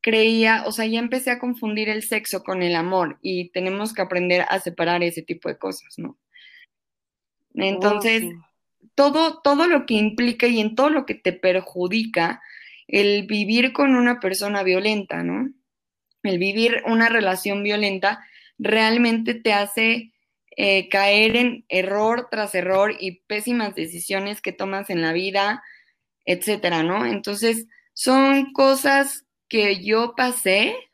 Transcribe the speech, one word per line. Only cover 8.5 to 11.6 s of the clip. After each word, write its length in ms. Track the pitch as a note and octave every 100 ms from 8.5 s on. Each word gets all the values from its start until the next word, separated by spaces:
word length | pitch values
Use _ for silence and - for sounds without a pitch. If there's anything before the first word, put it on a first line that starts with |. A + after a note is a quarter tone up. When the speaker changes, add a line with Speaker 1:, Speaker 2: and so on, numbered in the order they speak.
| _ _ _ _ -
Speaker 1:
todo, 460 | C#4+ D4 D#4+ D#4+
todo 240 | C#4 C#4+ E4+
lo 180 | D4+ -
que 100 | A3
implica 520 | G#3+ A3 A#3+ A#3 A#3+
y 120 | A#3
en 140 | G#3+ A3
todo 140 | C#4
lo 160 | D#4 C4+
que 100 | -
te 180 | F#3
perjudica 1080 | F3+ F#3 F#3